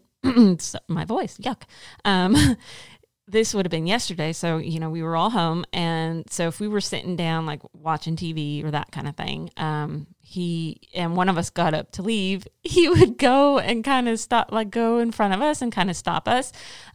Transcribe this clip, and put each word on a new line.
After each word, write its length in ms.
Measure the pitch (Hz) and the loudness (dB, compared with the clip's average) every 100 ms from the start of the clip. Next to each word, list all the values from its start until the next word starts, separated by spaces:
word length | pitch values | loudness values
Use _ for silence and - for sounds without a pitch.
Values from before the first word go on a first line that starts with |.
| _ _ | _ _
<clears throat> 360 | 262 240 202 165 | 2 6 6 4
so, 200 | - - - | -4 -10 -6
my 160 | 165 160 | -6 -2
voice, 320 | 269 247 - | -4 -4 -8
yuck. 240 | 226 - - - - - | -8 -8 -12 -20 -20 -6
Um, 300 | 202 185 180 285 285 226 - - | 0 2 4 4 4 2 -6 -20
<laughs> 180 | - - _ _ - | -20 -20 _ _ -2
this 240 | 220 220 | 0 0
would 140 | 208 180 | 0 -2
have 40 | |
been 180 | 160 165 | -2 -2
yesterday, 440 | 233 - 170 156 | -2 -2 -4 -4
so, 260 | 165 170 160 | -2 -2 -2
you 200 | 165 160 | -2 -4
know, 100 | 160 | -4
we 140 | 165 | -4
were 140 | 160 165 | -2 0
all 140 | 208 | 0
home, 340 | 226 165 170 - | 2 0 -2 -4
and 520 | 180 170 165 160 165 - | -4 -2 -2 -4 -6 -8
so 160 | - 165 | -4 -4
if 140 | - | -4
we 80 | 208 | -4
were 120 | 208 | -4
sitting 360 | - 170 180 175 | -4 -6 -6 -4
down, 280 | 165 160 | -2 -2
like, 160 | 160 151 - | -4 -8 -14
watching 420 | 156 156 156 160 | -10 -6 -4 -4
T 180 | 160 165 | -6 -4
V 300 | 156 147 147 | -6 -4 -4
or 60 | 156 | -4
that 220 | 147 - | -6 -6
kind 160 | 147 147 | -8 -10
of 80 | 156 | -8
thing, 340 | - 156 165 - | -8 -8 -10 -8
um, 500 | 156 151 147 151 151 _ | -6 -4 -6 -8 -12 _
he, 600 | - 180 175 165 160 - - | -12 -6 -4 -4 -6 -10 -12
and 220 | 185 170 175 | -6 -2 0
one 120 | 190 | 2
of 80 | 170 | 0
us 140 | - | -2
got 240 | 175 170 | 0 0
up 160 | 156 - | 0 -4
to 100 | - | -6
leave, 440 | 196 220 190 190 - | -2 0 0 -4 -8
<laughs> 80 | _ | _
he 260 | - 359 330 | 0 4 6
would 300 | 330 277 240 | 8 6 6
go 400 | 262 269 285 277 | 4 6 6 4
and 240 | - 233 | 2 -2
kinda 340 | 277 262 240 226 | 2 2 2 -2
stop, 360 | - 233 - | 0 0 2
like, 180 | 220 208 | -2 -2
go 280 | 226 226 233 | 0 0 2
in 120 | 233 | 0
front 240 | 220 202 | 0 0
of 80 | 190 | 2
us 180 | 302 302 | 0 0
and 140 | 240 | -2
kinda 180 | 208 180 | -2 -2
stop 360 | 165 175 165 - | -2 -4 -2 0
us. 240 | 254 - - - - - | -2 -2 -12 -20 -20 -10